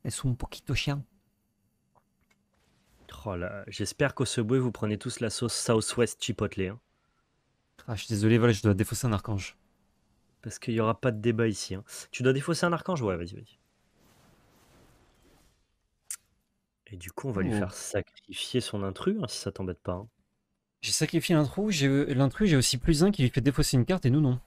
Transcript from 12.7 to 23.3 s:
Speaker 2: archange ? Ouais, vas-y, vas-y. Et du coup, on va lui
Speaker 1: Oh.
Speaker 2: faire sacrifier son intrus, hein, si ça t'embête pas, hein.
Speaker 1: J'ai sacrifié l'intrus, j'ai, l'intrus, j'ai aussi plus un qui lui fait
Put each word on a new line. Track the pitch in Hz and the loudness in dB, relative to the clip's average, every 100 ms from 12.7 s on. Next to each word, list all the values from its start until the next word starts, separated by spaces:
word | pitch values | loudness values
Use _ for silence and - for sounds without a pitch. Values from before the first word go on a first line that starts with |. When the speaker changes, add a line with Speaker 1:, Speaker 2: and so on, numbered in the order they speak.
Speaker 2:
archange ? | 165 - 170 | 0 -4 -2
Ouais, | 110 87 | -2 -2
vas-y, | 87 - | -6 -12
vas-y. | - _ _ _ _ _ _ _ _ _ _ _ _ _ _ _ _ _ _ _ _ _ _ _ _ _ _ - _ _ _ _ _ _ _ | -20 _ _ _ _ _ _ _ _ _ _ _ _ _ _ _ _ _ _ _ _ _ _ _ _ _ _ -16 _ _ _ _ _ _ _
Et | 92 | -16
du | 92 | -12
coup, | - 135 | -8 -4
on | |
va | 104 | 0
lui | 92 | 0
Speaker 1:
Oh. | 107 | 0
Speaker 2:
faire | 92 | -2
sacrifier | - - 101 - - - - - 127 | -6 -6 -6 -6 -18 -14 -10 -2 -2
son | - 104 | -2 -6
intrus, | 98 92 185 214 | -6 -4 -4 -4
hein, | 127 | -6
si | - | -6
ça | 101 | -8
t'embête | - 92 87 | -6 -8 -6
pas, | - | -6
hein. | 90 113 _ _ _ _ _ _ _ | -6 -10 _ _ _ _ _ _ _
Speaker 1:
J'ai | - | -4
sacrifié | - 156 165 - 160 | -2 0 0 2 2
l'intrus, | 143 - 214 170 | 2 0 -2 2
j'ai, | 139 139 143 131 | 4 4 2 2
l'intrus, | 139 - 214 | 2 4 4
j'ai | 143 | 6
aussi | 120 127 | 4 2
plus | - 147 | 2 4
un | 190 | 4
qui | 208 | 4
lui | |
fait | 123 | 2